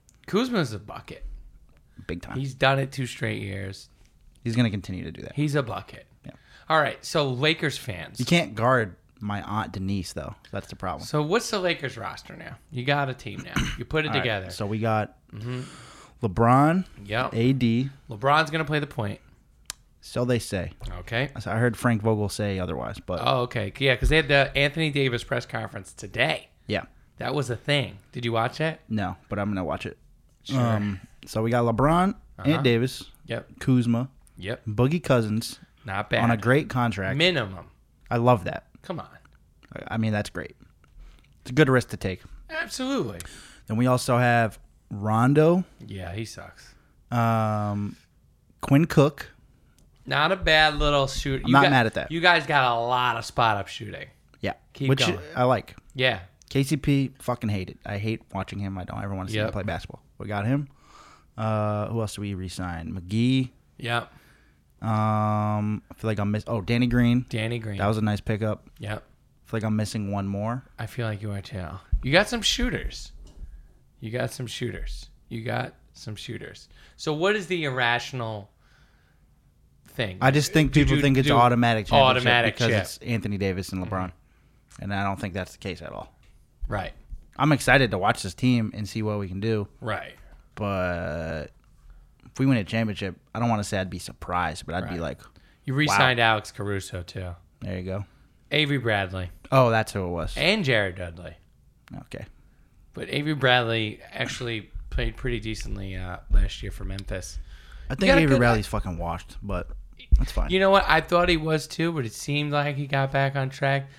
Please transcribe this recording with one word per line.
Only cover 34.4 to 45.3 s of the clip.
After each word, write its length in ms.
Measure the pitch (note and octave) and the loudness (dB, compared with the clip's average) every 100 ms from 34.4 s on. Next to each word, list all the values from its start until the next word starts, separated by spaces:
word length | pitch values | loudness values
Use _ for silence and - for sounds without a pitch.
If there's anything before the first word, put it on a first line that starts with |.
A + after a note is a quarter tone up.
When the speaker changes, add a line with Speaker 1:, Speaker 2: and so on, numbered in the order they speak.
| F#2 B2 A2 | -8 -8 -4
Speaker 2:
Boogie 360 | G#2+ C3 E3+ | 0 2 2
Cousins 560 | - B2 A2 G#2+ - - - _ | 2 2 2 -2 -4 -10 -20 _
Speaker 1:
Not 280 | - G2 G#2 | -8 -6 -2
Speaker 2:
on 160 | A#2 A#2 | 2 2
a 40 | |
Speaker 1:
bad. 60 | A2+ | 2
Speaker 2:
great 260 | A2 C#3 - | 2 2 2
contract. 480 | B2+ A#2+ G#2 F#2+ C#3 | 0 0 0 -2 2
Speaker 1:
Minimum. 500 | F3 D#3+ G2+ F#2 D2+ _ _ _ - | 2 2 -2 -8 -16 _ _ _ -4
Speaker 2:
I 60 | A#2+ | 2
love 280 | A#2+ A#2+ | 4 4
that. 220 | F#2 - - - | 2 -8 -12 -16
Speaker 1:
Come 180 | - F3 | -12 -10
on. 80 | - - - _ _ _ - | -12 -20 -20 _ _ _ -20
Speaker 2:
I, 200 | - - | -16 -6
I 20 | A#2 | -2
mean, 160 | A2 | 0
that's 180 | G#2 G#2 | 0 -4
great. 260 | - - - - _ _ - - - _ _ | -8 -12 -16 -20 _ _ -20 -20 -20 _ _
It's 80 | - | 0
a 40 | |
good 140 | B2+ C#3 | 4 6
risk 200 | B2+ - | 6 2
to 60 | - | -4
take. 260 | F#2+ F#2 - - - | -6 -6 -12 -20 -12
Speaker 1:
Absolutely. 680 | D#4+ E4 - C4 C4+ B2 F2 - - - - - | -10 -8 -6 -2 -2 -4 -8 -14 -18 -20 -18 -4
Speaker 2:
Then 100 | A2 | 0
we 100 | B2+ | 2
also 320 | B2+ - B2 | 2 2 2
have 400 | B2 A#2+ A2 - - _ - | 4 4 2 -2 -18 _ -12
Rondo. 760 | G2+ G#2+ A2 B2+ | -4 0 4 6